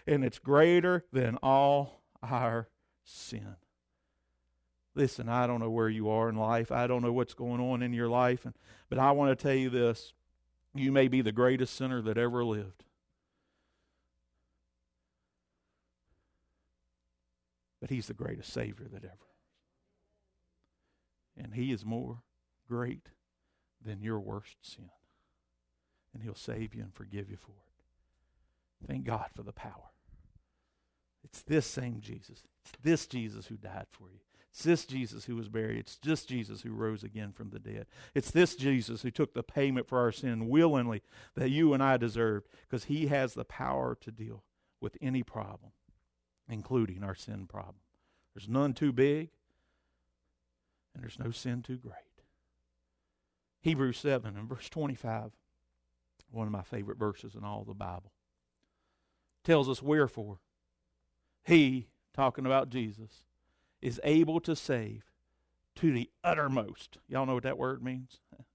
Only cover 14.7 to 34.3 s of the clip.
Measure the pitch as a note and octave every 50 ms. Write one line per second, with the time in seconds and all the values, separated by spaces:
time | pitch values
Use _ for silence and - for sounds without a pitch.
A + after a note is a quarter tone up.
14.7 | _ _ _ _ _ _ _ _ _ _ _ _ _ _ _ _ _ _ _ _
15.7 | _ _ _ _ _ _ _ _ _ _ _ _ _ _ _ _ _ _ _ _
16.7 | _ _ _ _ _ _ _ _ _ _ _ _ _ _ _ _ _ _ _ _
17.7 | _ _ - - C3+ B2 G#2+ - A2+ - - A2 A2 A2 - - - A#2+ A#2 G#2+
18.7 | - - - - - G#2+ - F#2+ F#2 - _ _ _ _ _ _ _ _ _ _
19.7 | _ _ _ _ _ _ _ _ _ _ _ _ _ _ _ _ _ _ _ _
20.7 | _ _ _ _ _ _ _ _ _ _ _ _ _ - - A2+ G#2+ A#2+ B2 C3+
21.7 | B2+ G2+ G2 G#2+ A2+ A#2 B2+ B2 A#2 A#2+ - _ _ _ _ _ _ _ _ _
22.7 | A#2+ A#2+ B2 A#2+ C3 - - - _ _ _ _ _ _ _ _ _ _ _ _
23.7 | _ _ - A2 G#2+ G2 G#2 A2 A2+ G#2+ G2 G#2 G#2+ G#2 G#2 - - _ _ -
24.7 | - - - F#2 _ _ _ _ _ _ _ _ _ _ _ _ _ _ _ _
25.7 | _ _ _ _ _ _ _ _ _ A#2+ A2 A2+ G#2 - - - A2+ A2 A2+ G#2+
26.7 | G#2+ A2+ A2 G2 F#2 - G#2 G2 G2 G2+ G2+ G2 G2+ F#2 - - G2 - _ _
27.7 | _ _ _ _ _ _ _ _ _ _ _ _ _ _ _ _ _ _ _ _
28.7 | _ _ - - C#3 C3 C3 A#2+ A2+ A2 A2+ - - - A2 G2+ - - - A#2+
29.7 | F#2+ F#2+ F#2 - _ _ _ _ - - - _ _ - _ _ _ _ _ _
30.7 | _ _ _ _ _ _ _ _ _ _ _ D3 - - - - D3 D#3 - -
31.7 | - - B2+ B2 A#2 A2 G#2 A2 A#2 - - - - - - _ _ _ _ -
32.7 | - - A#2+ D3+ E3+ D#3+ - - - B2+ A2+ A2 G#2 G#2+ G2 - A#2 G#2+ G2+ G2
33.7 | G2 F#2+ G2 - - - G2+ F#2 F#2+ G2+ _ _